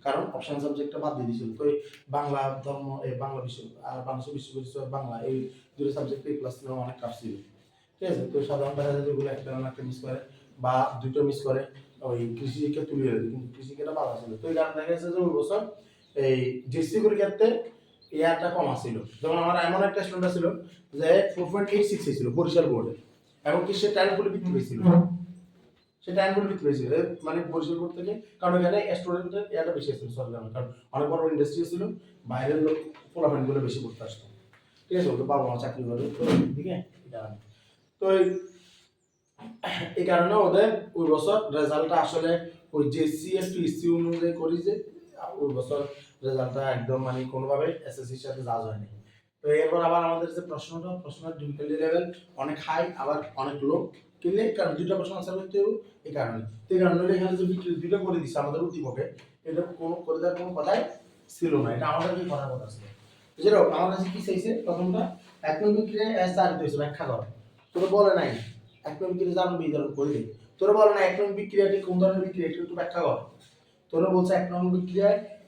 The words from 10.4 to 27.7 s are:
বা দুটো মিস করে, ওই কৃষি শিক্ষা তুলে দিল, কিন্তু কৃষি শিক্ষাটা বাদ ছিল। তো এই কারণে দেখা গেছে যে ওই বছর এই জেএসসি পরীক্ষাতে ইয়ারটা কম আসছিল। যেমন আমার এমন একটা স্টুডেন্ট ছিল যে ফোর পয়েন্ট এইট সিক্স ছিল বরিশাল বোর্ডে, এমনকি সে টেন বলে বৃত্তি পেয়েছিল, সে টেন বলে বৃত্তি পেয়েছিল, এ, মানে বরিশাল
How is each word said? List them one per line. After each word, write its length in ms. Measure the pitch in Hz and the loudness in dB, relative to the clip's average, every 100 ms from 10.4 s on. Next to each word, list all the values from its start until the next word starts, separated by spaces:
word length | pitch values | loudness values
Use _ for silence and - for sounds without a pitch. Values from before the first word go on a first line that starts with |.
| _ - | _ -4
বা 100 | 127 127 131 123 | 0 2 2 -2
দুটো 180 | 131 143 143 | -2 2 2
মিস 120 | - 131 | 2 0
করে, 140 | 131 - - - - 131 | 0 -2 -12 -20 -12 -6
ওই 120 | 120 117 117 | -2 -4 -4
কৃষি 200 | 139 147 | -6 -2
শিক্ষা 200 | 147 151 151 | -2 -2 -4
তুলে 160 | 143 131 110 | 0 0 0
দিল, 100 | 113 | -2
কিন্তু 140 | 127 - - | -6 -12 -14
কৃষি 120 | 131 | -16
শিক্ষাটা 240 | 143 151 156 | -10 -6 -4
বাদ 120 | 127 113 | -4 -6
ছিল। 120 | 113 110 | -10 -10
তো 40 | 160 | -4
এই 40 | 160 | 0
কারণে 160 | 160 156 | 0 -2
দেখা 140 | 160 | -4
গেছে 160 | 170 175 | -4 -2
যে 60 | 180 175 | 0 2
ওই 60 | 151 | 2
বছর 220 | - 208 226 - - _ _ 143 | 0 -2 -4 -12 -20 _ _ 0
এই 240 | 135 127 127 127 - | 2 2 0 -4 -6
জেএসসি 260 | 160 160 220 214 | -2 0 4 4
পরীক্ষাতে 420 | 208 196 - 226 233 - - _ _ _ 151 | 4 0 4 4 4 -4 -14 _ _ _ 2
ইয়ারটা 300 | 165 165 175 - | 2 4 0 0
কম 100 | - | -2
আসছিল। 220 | 131 120 110 - - | -2 -4 -6 -8 -6
যেমন 160 | 156 170 | -2 2
আমার 120 | 170 175 170 | 2 2 2
এমন 140 | 190 196 | 4 2
একটা 120 | 202 185 | 2 -4
স্টুডেন্ট 280 | 185 180 175 | 0 0 2
ছিল 100 | 165 - - - _ 143 | 0 -2 -10 -20 _ -2
যে 100 | 160 190 196 | 6 6 6
ফোর 120 | 180 170 | 0 -2
পয়েন্ট 160 | 196 196 202 | 0 2 2
এইট 100 | 202 | 2
সিক্স 140 | 202 - 123 | 2 -2 -2
ছিল 100 | 120 127 | 0 0
বরিশাল 280 | 170 165 147 | 4 4 4
বোর্ডে, 220 | 117 113 - - _ _ _ 147 | 2 -2 -8 -16 _ _ _ 0
এমনকি 280 | 175 190 190 | 0 0 0
সে 80 | 208 202 | 2 4
টেন 140 | 190 196 | 2 2
বলে 120 | 202 | 0
বৃত্তি 160 | - 180 135 | -2 -2 -2
পেয়েছিল, 240 | 123 - 180 170 - - - - - _ _ _ _ _ | -2 2 8 8 6 -2 -8 -16 -20 _ _ _ _ _
সে 60 | - 180 | -4 2
টেন 120 | 190 196 | 4 2
বলে 120 | 202 | 0
বৃত্তি 160 | - 147 | 0 0
পেয়েছিল, 220 | 127 120 165 | 0 2 2
এ, 20 | 175 - 156 | 0 -4 -4
মানে 120 | 170 160 | -4 -2
বরিশাল 240 | 165 151 | -4 -2